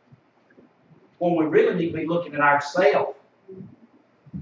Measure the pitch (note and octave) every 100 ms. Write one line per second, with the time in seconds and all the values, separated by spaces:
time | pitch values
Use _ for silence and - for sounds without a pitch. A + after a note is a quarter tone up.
0 | _ - _ _ _ _ _ _ _ _
1 | _ - F3 E3 D3 - - F3 E3 D#3
2 | D3+ E3+ - C#3+ D3 - - F3+ G3 -
3 | - - _ _ - F#3+ - - A3+ _
4 | _ _ - -